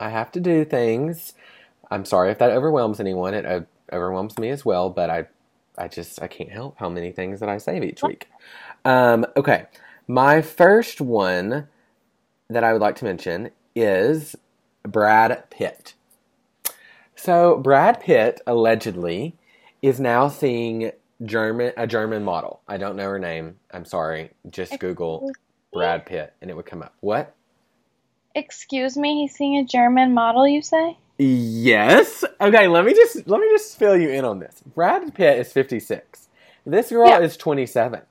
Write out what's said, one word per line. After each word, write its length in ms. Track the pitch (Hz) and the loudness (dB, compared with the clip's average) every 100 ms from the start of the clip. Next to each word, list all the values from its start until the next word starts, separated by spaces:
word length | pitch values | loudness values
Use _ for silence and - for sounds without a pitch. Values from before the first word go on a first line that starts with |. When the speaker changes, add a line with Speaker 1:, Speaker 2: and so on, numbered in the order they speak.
Speaker 1:
I 80 | 110 | -10
have 240 | 113 113 | -8 -8
to 80 | 180 | -6
do 240 | 180 165 | -2 0
things. 720 | 151 131 117 113 151 165 - - _ - _ _ - | 0 -2 -2 -2 -4 -8 -16 -20 _ -20 _ _ -12
I'm 140 | 101 | -10
sorry 260 | 95 98 92 | -2 0 0
if 80 | 110 | 2
that 120 | 120 | 0
overwhelms 480 | 117 151 151 113 104 | 2 0 0 -2 -4
anyone. 360 | 98 92 90 | -6 -4 -6
It, 120 | 101 - | -6 -6
uh, 140 | 90 82 _ - | -8 -8 _ -12
overwhelms 460 | 90 90 92 104 113 | -8 -6 -6 -8 -8
me 100 | 113 | -8
as 160 | 139 | -6
well, 240 | 117 92 92 | -2 -2 -2
but 220 | 90 85 | -4 -4
I, 160 | 82 78 _ _ _ _ - | -4 -8 _ _ _ _ -14
I 120 | 87 | -14
just, 320 | - 85 - | -14 -16 -14
I 60 | 87 | -14
can't 220 | - - | -14 -16
help 280 | 98 135 143 | -16 -16 -12
how 100 | 92 | -10
many 240 | 87 87 | -10 -10
things 280 | 92 92 98 | -10 -10 -8
that 80 | 107 | -8
I 80 | 101 | -8
save 260 | - 175 | -8 -6
each 180 | 117 - | -8 -6
week. 260 | 302 - - _ - - - - - | -8 -8 -18 _ -20 -20 -20 -6 2
Um, 400 | 127 123 117 117 - | 4 4 4 0 -2
okay. 300 | 139 110 - _ - - - | 0 0 -2 _ -20 -18 -4
My 320 | 123 135 156 | 2 4 4
first 600 | 156 - 175 214 233 - | 2 4 6 6 2 -6
one 680 | 131 113 95 90 95 135 147 _ _ _ _ _ _ _ - | -2 0 0 -2 -2 -6 -8 _ _ _ _ _ _ _ -8
that 160 | 117 | -2
I 80 | 113 | 0
would 100 | 113 | 2
like 140 | 104 - | 0 -4
to 80 | |
mention 460 | 117 87 - 87 117 - _ - | -8 -8 -8 -8 -10 -18 _ -4
is 580 | 110 95 110 160 147 - _ _ _ _ | 0 2 0 0 -6 -20 _ _ _ _
Brad 680 | 104 107 104 110 113 123 - | -6 0 4 4 4 0 -10
Pitt. 440 | - 101 - - _ _ _ _ _ _ _ - - _ _ _ | -10 -10 -10 -20 _ _ _ _ _ _ _ -14 -14 _ _ _
So, 440 | - - 175 175 156 | -10 0 4 4 4
Brad 420 | 135 135 175 233 | 4 4 4 2
Pitt, 400 | - 135 110 - - | 2 2 2 -2 -2
allegedly, 880 | 117 113 113 113 90 87 87 151 - _ _ _ _ | 0 2 0 -2 -8 -6 -6 -8 -14 _ _ _ _
is 180 | 139 127 | -2 0
now 280 | 131 120 139 | 0 2 0
seeing 640 | 143 139 120 117 113 110 - _ - | 0 -4 -2 -4 -6 -8 -10 _ -16
German, 500 | 113 113 110 117 123 120 | -6 -4 -2 -2 -4 -4
a 100 | 113 | -4
German 380 | 113 110 110 | -4 -4 -4
model. 380 | 101 85 - - - | -4 -6 -8 -14 -12
I 120 | 98 | -10
don't 180 | 101 98 | -10 -8
know 140 | 98 | -8
her 80 | 98 | -8
name. 400 | 90 82 80 92 _ | -8 -10 -12 -18 _
I'm 120 | 90 | -20
sorry. 460 | 85 90 80 80 80 _ - | -10 -6 -6 -6 -12 _ -18
Just 280 | 90 90 277 | -12 -12 -10
Google 360 | 92 87 85 80 | -10 -8 -8 -8
Speaker 2:
Excuse 180 | 269 262 | -10 -14
me? 60 | _ _ _ | _ _ _
Speaker 1:
Brad 320 | - 85 - | -6 -6 -6
Pitt, 300 | - 90 73 _ | -8 -12 -12 _
and 80 | 90 | -18
it 40 | |
would 120 | 82 85 | -18 -16
come 160 | 87 | -18
up. 120 | 78 _ | -20 _
What? 340 | 101 110 147 _ _ _ _ _ _ _ _ _ _ | -6 -6 -8 _ _ _ _ _ _ _ _ _ _
Speaker 2:
Excuse 600 | - 277 - - 269 254 269 | -12 -12 -16 -10 -6 -6 -4
me, 260 | 294 294 | -4 -4
he's 120 | 285 - | -6 -6
seeing 200 | 285 285 | -4 -2
a 80 | |
German 480 | 262 254 240 254 262 | -2 2 2 4 4
model, 340 | 240 233 233 277 | 2 2 4 4
you 120 | 285 | 2
say? 360 | 302 320 330 330 _ - | 0 0 0 -6 _ -2
Speaker 1:
Yes. 1080 | 135 127 117 113 120 110 107 - - - - - | 0 0 -2 0 4 6 8 6 6 0 -8 0
Okay, 260 | 202 220 196 | 4 6 6
let 180 | 170 | 4
me 80 | 202 | 6
just, 360 | 392 466 - - | 6 6 2 -2
let 120 | 208 | 0
me 60 | 440 | 2
just 280 | 427 - - | 2 0 0
fill 180 | 208 185 | 4 4
you 120 | 160 | 2
in 140 | 135 | -2
on 160 | 127 98 | -4 -6
this. 220 | 80 _ - | -12 _ -12
Brad 400 | 160 175 370 339 | -2 0 0 -4
Pitt 240 | - 170 127 | 0 2 4
is 140 | 123 | 0
fifty-six. 760 | - 135 113 - 107 - _ _ _ _ _ - | -2 -2 -4 -6 -10 -12 _ _ _ _ _ -4
This 240 | 170 240 | -2 0
girl 180 | 233 233 | 6 6
Speaker 2:
Yeah. 120 | 214 | 6
Speaker 1:
is 160 | 170 - | 2 -4
twenty-seven. 640 | - 143 123 123 117 113 - | -4 -4 -2 -2 -2 -4 -16